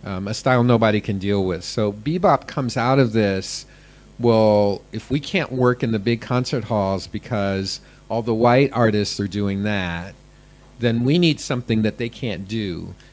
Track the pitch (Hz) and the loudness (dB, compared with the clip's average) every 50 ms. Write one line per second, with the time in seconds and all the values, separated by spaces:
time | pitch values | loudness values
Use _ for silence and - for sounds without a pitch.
0 | - 104 98 92 98 98 110 - - 131 127 123 120 123 120 113 113 110 107 107 | -8 -6 -6 -6 -6 -6 -8 -2 0 2 4 4 4 4 4 4 4 4 2 2
1 | - - 101 98 92 101 101 101 95 92 87 80 - - - - 107 104 101 107 | 0 -2 -4 -2 0 0 0 0 0 0 -2 -4 -6 -6 -4 -2 -2 -2 -2 -4
2 | 107 143 165 180 175 190 147 131 - - - 156 135 120 - 131 117 123 135 139 | -6 -4 -4 2 4 4 2 2 0 -6 -6 -4 -4 -2 -2 -2 0 2 4 4
3 | 131 117 107 113 107 101 98 95 92 - - - - - - - - - - - | 4 4 4 2 2 2 0 -2 -4 -8 -10 -12 -14 -16 -20 -20 -20 -20 -20 -20
4 | - - - - 120 120 113 110 110 107 107 104 104 101 98 - - - - 110 | -20 -20 -10 0 2 4 4 6 6 6 6 6 4 2 0 -4 -8 -10 -12 -12
5 | - - 127 151 - - - 185 147 - 127 127 123 123 123 123 - 117 113 107 | -6 -4 -4 -4 -4 -2 -4 -4 -4 -2 -2 2 2 2 2 2 -2 -2 -2 0
6 | 98 117 117 113 - - 127 123 120 - - 127 104 - 120 104 98 95 98 92 | 0 0 -2 -2 -2 -2 -2 -2 0 -2 -4 -6 -4 -2 -2 0 0 0 -2 -4
7 | - - - 104 - - 120 104 98 98 98 95 95 95 - - - - - - | -6 -8 -12 -12 -8 -6 -4 -2 -2 -2 -2 -2 -4 -6 -8 -10 -12 -20 -20 -20
8 | - - 107 117 110 120 113 110 120 120 120 135 143 - - 117 120 110 104 104 | -10 -6 -6 -4 -2 -2 0 2 4 4 6 6 4 2 2 2 2 2 2 2
9 | 101 - - - 101 98 85 104 101 98 98 98 101 107 104 101 92 87 85 85 | -2 -2 -4 -4 -6 -4 -4 -4 -2 -2 -2 -2 -2 -2 -2 -2 -4 -4 -6 -8
10 | 87 98 - - - - - - - - - - - - - - 113 120 113 117 | -10 -12 -18 -20 -20 -20 -20 -20 -20 -20 -20 -20 -20 -20 -10 -2 -2 0 0 2
11 | 120 131 151 175 175 165 151 - - - 143 123 120 - 113 110 107 107 104 - | 2 2 2 4 4 2 2 0 -4 -6 -6 -6 -2 0 0 2 2 0 -2 -2
12 | 120 107 - - - 117 98 85 98 95 110 113 107 95 85 82 85 90 90 - | -8 -8 -6 -8 -6 -6 -6 -6 -8 -6 -6 -4 -4 -4 -6 -8 -10 -12 -14 -18
13 | - - | -20 -20